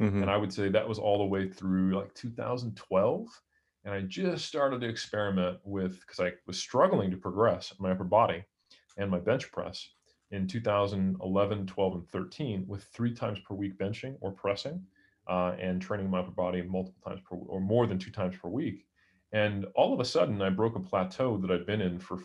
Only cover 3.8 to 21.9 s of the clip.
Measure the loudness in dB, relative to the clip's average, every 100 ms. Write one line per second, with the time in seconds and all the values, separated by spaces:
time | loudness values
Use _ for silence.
3.8 | -6 -4 -4 -2 0 0 -4 0 0 0
4.8 | -2 -4 -4 -2 2 2 2 -2 -6 -2
5.8 | -2 -4 -10 -2 -2 -2 -8 -8 0 4
6.8 | 4 4 0 -2 -2 2 4 2 -4 -4
7.8 | -2 0 4 4 4 0 -8 _ _ -20
8.8 | _ -6 -2 0 2 0 -2 -8 -8 -10
9.8 | -16 _ _ _ _ -4 -2 -2 2 4
10.8 | 2 2 0 0 0 2 2 0 -2 0
11.8 | 0 0 -4 -6 -6 -6 -4 -4 -4 -8
12.8 | -10 -4 -2 -2 -4 -4 -8 -6 -6 -4
13.8 | -4 -4 -10 -8 -8 -2 -2 -2 -4 -8
14.8 | -12 _ _ _ -2 0 0 0 -2 -2
15.8 | -2 -4 0 -2 -2 -2 -2 -2 -2 -4
16.8 | -4 -10 -12 -12 -12 -12 -8 -4 2 4
17.8 | 4 0 -4 -4 -4 -4 -6 -4 -4 -6
18.8 | _ _ _ _ _ 0 2 0 0 2
19.8 | 4 2 2 2 2 2 2 2 2 0
20.8 | -2 0 0 0 0 0 0 0 0 0
21.8 | 0